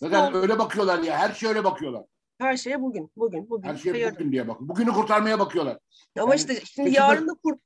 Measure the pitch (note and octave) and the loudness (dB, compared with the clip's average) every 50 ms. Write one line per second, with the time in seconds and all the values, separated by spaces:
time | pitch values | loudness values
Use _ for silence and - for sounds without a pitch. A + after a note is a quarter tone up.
0 | - E3 G3 G3 F#3+ F#3 F#3 F#3 F#3+ G3 A3 A3 A3 - - G#3 G3+ F#3+ F3 E3+ | -4 2 4 4 4 4 2 2 2 2 2 2 0 -2 0 0 0 2 2 0
1 | E3 E3 D3 D3+ G3 A3 G#3 - A3+ A3 A3 G#3+ G3 F#3 F3+ - D#3 C3+ A#2+ G#2 | 0 -2 0 0 0 0 -2 -2 -2 -2 0 2 0 0 0 -2 -8 -8 -8 -10
2 | - _ _ _ _ _ _ - B3 C4+ B3+ B3+ - A#3+ C#4+ C4+ C4 C4 G#3 F3+ | -12 _ _ _ _ _ _ -4 -2 -2 -2 -2 -4 -6 -6 -4 -4 -6 -6 -8
3 | D#3 - _ G#3+ A#3 A3 F3+ D#3+ G3+ A#3 A#3 G#3 F#3 - D3 - D#3 F3+ - A#3+ | -10 -12 _ -4 -4 -4 -4 -6 -8 -8 -8 -8 -8 -8 -10 -6 -4 -4 -2 -2
4 | A3+ A3 - - D#3+ C#3 C3 B2+ A2+ A2+ A2 - C3 D3+ F3+ G3+ A#3 A#3 G3+ G#3+ | -2 -4 -4 -4 -4 -2 -2 -2 -4 -4 -8 -10 -10 -6 -2 0 0 2 2 0
5 | G#3+ G#3+ G#3+ G#3 G#3+ A3 A3 G#3 G3 - - E3+ D3 B2+ A2+ - _ _ _ - | 2 2 2 2 4 2 2 0 0 0 0 -2 -2 -2 -6 -8 _ _ _ -20
6 | _ _ - - G#3+ B3 C#4+ D4+ D4+ C#4 B3 - - - - C#4 C#4 C4+ C4 C4+ | _ _ -4 0 4 4 4 2 2 -2 -4 -6 -6 -12 -6 -2 0 4 4 6
7 | C#4 C#4 C#4+ D#4+ D#4+ D#4+ F4 _ - D#4+ C#4 - - | 6 6 6 4 2 -4 -6 _ -4 -4 -4 -4 -2